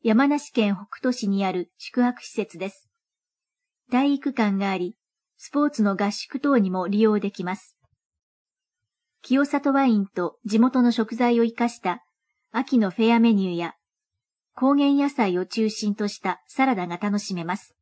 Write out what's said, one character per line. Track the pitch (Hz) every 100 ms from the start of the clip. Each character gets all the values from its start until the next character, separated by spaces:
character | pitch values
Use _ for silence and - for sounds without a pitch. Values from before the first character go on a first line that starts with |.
山 | 233 220 277
梨 | 294 -
県 | - 208
北 | 190 - -
杜 | 254
市 | 247 202
に | 196 190
あ |
る | 180 170 _
宿 | - 254
泊 | 247 247
施 | -
設 | - 190 165
で | 190
す。 | - _ _ _ _ _ _ _ _ _ _ _
体 | 247 285
育 | 277 285
館 | 262 208 196
が | 196
あ | 185
り、 | 180 - _ _ _ _
ス | -
ポ | 285
ー | 294
ツ | 294
の | 202 190
合 | 202
宿 | - - 262
等 | 285 262
に | 190
も | 185 180
利 | 202
用 | 220 208
で | 196
き | -
ま | 175 196
す。 | - _ _ _ _ _ _ _ _ _ _ _ _ _ _ _
清 | - 262 285
里 | 285 277
ワ | 269 262
イ | 214
ン | 196
と | - 175 _
地 | 202 214
元 | 247 254
の | 240
食 | 233 220
材 | 226 240 233
を |
生 | 233 233
か | 240
し | -
た | 185 175 _ _ _ _ _
秋 | 220 262 247
の | 196
フ | 180
ェ | 226
ア | 233
メ | 233
ニ | 202 190
ュ |
ー | 170
や、 | 170 - _ _ _ _ _ _ _
高 | - 262 277
原 | 285
野 | 277 285
菜 | 277 202 180
を | 185
中 | - 220
心 | 214 214
と | 208 208
し | -
た | 190 175 _
サ | - 269
ラ |
ダ | 208 175
が | 175
楽 | 208 202
し | -
め | 180
ま | 165 190
す。 | - _